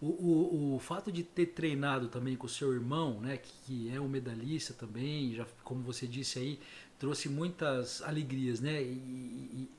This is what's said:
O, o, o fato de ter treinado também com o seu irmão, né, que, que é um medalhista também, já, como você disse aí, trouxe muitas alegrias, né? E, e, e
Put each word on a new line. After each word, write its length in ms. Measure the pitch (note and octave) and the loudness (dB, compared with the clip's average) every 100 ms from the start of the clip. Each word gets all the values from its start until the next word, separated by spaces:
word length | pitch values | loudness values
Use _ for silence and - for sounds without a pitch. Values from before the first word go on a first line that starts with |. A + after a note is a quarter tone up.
O, 40 | D3 | -2
o, 680 | F3 F3 D#3+ F3+ D#3 C#3+ C3 | 2 6 6 6 4 4 2
o 40 | |
fato 320 | - F3+ G#3+ | 0 -4 -2
de 100 | E3+ | -2
ter 260 | E3+ F3+ E3+ | -2 2 2
treinado 600 | - D#3+ C#3 C#3+ C3+ A#2+ | 4 2 2 2 2 0
também 280 | B2 B2+ B2+ | 0 0 -2
com 120 | B2 | -4
o 20 | |
seu 240 | - C#3 | 0 2
irmão, 460 | B2 A#2+ D3+ D#3 G#2+ | 2 2 2 2 0
né, 180 | B2 C3+ | -2 -4
que, 140 | - - - | -6 -16 -6
que 300 | B2+ A2+ C3 | -4 -2 -2
é 40 | |
um 60 | C#3 | 0
medalhista 680 | C3+ B2 A2+ B2 D#3 - | 0 -2 -4 -2 -2 -4
também, 600 | B2+ A2 A2 C#3 D3+ C3 A2+ | -8 -8 -4 -2 0 0 0
já, 100 | A#2 - | -4 -8
como 200 | - B2+ | -6 -4
você 240 | B2 A#2 B2+ | -4 -4 -4
disse 320 | B2 C3+ C3 | -2 -2 -2
aí, 200 | C3 C#3+ - - - - | -2 -4 -10 -18 -18 -4
trouxe 320 | C#3 C#3+ D3+ | -2 0 0
muitas 720 | C#3 F3 F3 D#3 C3 A#2+ - | 0 0 2 2 2 0 -4
alegrias, 580 | D3+ D3+ C#3 C3 B2+ A2+ | -2 -2 0 2 2 2
né? 220 | C#3 D3+ | 2 0
E, 40 | B2+ | 0
e, 640 | B2+ C3 B2+ B2 B2 C3 | -2 -6 -8 -6 -8 -6
e 160 | C3 C3 | -6 -8